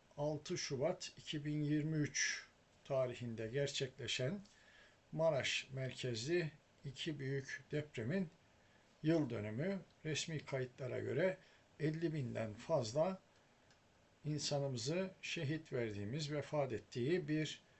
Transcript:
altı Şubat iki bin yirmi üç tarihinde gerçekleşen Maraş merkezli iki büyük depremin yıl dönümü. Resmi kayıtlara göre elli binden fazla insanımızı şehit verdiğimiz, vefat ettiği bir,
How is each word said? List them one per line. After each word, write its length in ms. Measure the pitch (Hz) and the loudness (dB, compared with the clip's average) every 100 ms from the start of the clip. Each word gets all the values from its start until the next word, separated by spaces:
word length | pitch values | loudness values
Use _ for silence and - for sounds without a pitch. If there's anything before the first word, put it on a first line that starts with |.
| - - | -12 -2
altı 400 | 147 151 - 170 | -2 -2 -2 -4
Şubat 540 | - 135 156 - - - | -2 0 0 0 -6 -10
iki 280 | - 151 147 | -6 -4 0
bin 180 | 151 | 2
yirmi 340 | 147 151 151 156 | 4 4 4 2
üç 500 | 147 - - - - - - - | 2 2 0 0 -8 -20 -20 -18
tarihinde 640 | - 135 127 117 120 113 113 | 0 2 2 0 -4 -4 -2
gerçekleşen 920 | 135 143 - 139 - 117 - 131 202 - - - - - - - | 0 0 0 -4 -4 -2 0 0 -2 -6 -20 -20 -20 -20 -20 -8
Maraş 560 | 156 160 139 110 - - | 2 4 4 2 0 -2
merkezli 800 | 135 131 - 127 113 127 175 156 - - - 143 | -4 -4 -2 -2 -2 2 2 2 -4 -16 -14 -10
iki 340 | - 165 143 | -6 -4 -2
büyük 440 | 135 139 135 - - | -2 -2 -4 -8 -4
depremin 580 | 151 147 - 117 190 175 - - - - - - - | -4 -2 -2 0 2 0 -6 -20 -20 -20 -20 -20 0
yıl 260 | 151 165 131 | 4 4 4
dönümü. 500 | 110 104 110 185 190 - - 156 | 0 -2 0 0 -2 -6 -10 -4
Resmi 400 | 143 - 156 - | -2 -2 -4 -2
kayıtlara 540 | 135 127 - 131 117 | -2 -4 -4 -4 -2
göre 380 | 107 120 185 - - - - - | 0 2 2 0 -10 -20 -20 -2
elli 340 | 151 156 165 | -2 0 0
binden 400 | 156 120 113 113 | 0 -2 -2 -4
fazla 640 | 101 - 156 113 131 180 190 - - - _ - - _ - - _ 147 | -6 0 0 2 2 2 0 -10 -20 -20 _ -20 -20 _ -20 -20 _ -2
insanımızı 840 | 147 - 143 139 123 117 175 190 - | -2 0 2 2 0 0 0 -2 -6
şehit 520 | - 170 135 156 - | -6 -2 0 -2 -2
verdiğimiz, 580 | 127 113 101 101 147 143 | -2 0 -2 -4 -2 -2
vefat 400 | 147 - 151 135 | -2 0 0 2
ettiği 560 | 139 - 123 127 180 147 | -2 -4 0 2 2 2
bir, 340 | 156 151 - - | 0 0 -4 -14